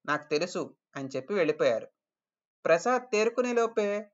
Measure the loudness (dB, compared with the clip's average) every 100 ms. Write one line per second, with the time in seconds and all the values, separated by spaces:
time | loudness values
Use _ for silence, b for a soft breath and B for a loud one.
0 | -4 -4 -2 -2 -2 -4 -8 -12 _ -12
1 | -8 -8 -4 0 0 2 2 0 -4 _
2 | _ _ _ _ _ _ 2 2 4 -2
3 | 0 0 2 0 0 0 0 0 -2 -2
4 | -6